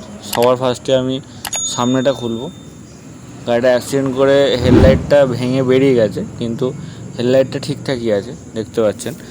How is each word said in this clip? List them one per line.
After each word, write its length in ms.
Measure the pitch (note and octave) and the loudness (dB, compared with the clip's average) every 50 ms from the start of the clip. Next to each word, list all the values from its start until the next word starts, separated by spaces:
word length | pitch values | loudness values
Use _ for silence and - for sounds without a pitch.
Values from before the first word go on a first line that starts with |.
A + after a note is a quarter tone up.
| - - - - - - | -14 -18 -18 -16 -12 -6
সবার 260 | - - A#2+ B2 B2+ A#2+ | -2 2 2 2 2 2
ফার্স্টে 320 | C3 B2+ B2 - - - C3+ C3 B2+ | 0 -2 -4 -4 -2 0 0 0 0
আমি 140 | C3 C3 C3 - - - - - - - - - - - | 0 -4 -6 -8 -12 -18 -12 -10 -4 0 0 0 0 0
সামনেটা 380 | - B2 B2 B2+ C3 B2+ C#3 C3 B2 | -2 0 0 0 0 0 0 -2 -2
খুলবো। 260 | B2 A#2 A2+ A2+ B2 D#3+ F#3+ - - - - - - - - - - - - - - - - - - | -4 -6 -6 -6 -8 -10 -14 -16 -20 -20 -20 -20 -20 -20 -20 -20 -20 -20 -20 -20 -20 -20 -18 -12 -4
গাড়িটা 240 | - A#2+ A#2 B2 B2+ B2 | 0 0 2 4 4 2
অ্যাক্সিডেন্ট 360 | B2 A#2 - - C#3 C3+ C3+ B2+ C3 | 2 0 -2 -2 -2 -2 -2 0 2
করে 180 | C3+ C#3 C#3 C#3 C#3+ C3 A2 B2+ B2 | 2 4 4 4 4 2 2 2 2
হেডলাইটটা 560 | B2+ B2 - - - - - - - C#3+ C#3+ C#3+ C3 A#2+ | 4 6 6 6 6 4 4 2 2 4 4 4 4 0
ভেঙে 260 | A#2 B2 B2 B2+ C3 C3+ B2+ | -2 -2 -2 0 0 2 2
বেরিয়ে 240 | B2+ C3 C3+ C#3 C3 A#2+ | 4 4 4 4 4 4
গেছে, 200 | A2 G#2 F2+ - G3 - - - | 2 2 0 -4 -8 -8 -8 -8
কিন্তু 280 | A#2 A#2 A#2 A2+ B2+ B2+ C3+ - - - - - - - - | -8 -6 -4 -4 -4 -4 -4 -6 -14 -16 -16 -16 -16 -14 -8
হেডলাইটটা 420 | - A#2+ B2 B2+ C3 C3+ B2+ C3 C#3+ C#3 | -4 0 2 4 2 2 2 -2 -8 -6
ঠিকঠাকই 440 | - C#3+ B2 - - C#3 B2 A#2 A2+ G#2 G2+ | -8 -8 -8 -4 -6 -6 -4 -2 -2 -2 -2
আছে, 140 | F#2+ A#2+ C#3 - - - - | -2 -6 -12 -16 -16 -12 -10
দেখতে 220 | A2+ A2 - - - A2 | -10 -8 -6 -2 0 0
পাচ্ছেন। 280 | G#2 G2 - - A#2 E3+ - - - | 0 0 -2 -8 -12 -12 -12 -16 -18